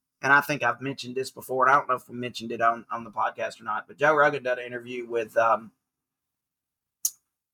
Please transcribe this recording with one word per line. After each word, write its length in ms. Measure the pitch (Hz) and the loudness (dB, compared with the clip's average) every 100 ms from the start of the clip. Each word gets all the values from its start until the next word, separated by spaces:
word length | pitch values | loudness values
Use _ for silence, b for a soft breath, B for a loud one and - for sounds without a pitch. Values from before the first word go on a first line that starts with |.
| _ _ | _ _
and 100 | 135 | 4
I 80 | 143 | 4
think 240 | 147 139 | 4 0
I've 160 | 120 117 | -2 -2
mentioned 360 | 135 131 123 127 | -6 -10 -8 -6
this 160 | 127 | -6
before, 340 | 123 123 131 127 | -10 -6 2 4
and 100 | 143 | 4
I 20 | |
don't 120 | 139 | 4
know 60 | 127 | -4
if 120 | - | -6
we 80 | 120 | -8
mentioned 380 | 123 - 113 | -8 -8 -8
it 80 | 117 | 0
on, 240 | 113 117 104 | 0 0 -6
on 140 | 117 | -10
the 80 | 110 | -8
podcast 480 | 107 113 117 110 - | -4 -4 -4 -8 -8
or 60 | 113 | -8
not, 240 | 107 - | -8 -8
but 80 | - | 0
Joe 180 | 147 151 | 2 6
Rogan 260 | 147 143 | 4 2
done 160 | 127 123 | -2 -4
an 80 | 120 | -6
interview 400 | 123 120 123 117 | -10 -10 -10 -4
with, 300 | 120 110 113 | -4 0 2
um, 360 | 113 110 113 _ _ _ _ _ _ _ _ _ _ _ _ _ - - _ _ _ | 4 2 -2 _ _ _ _ _ _ _ _ _ _ _ _ _ -10 -10 _ _ _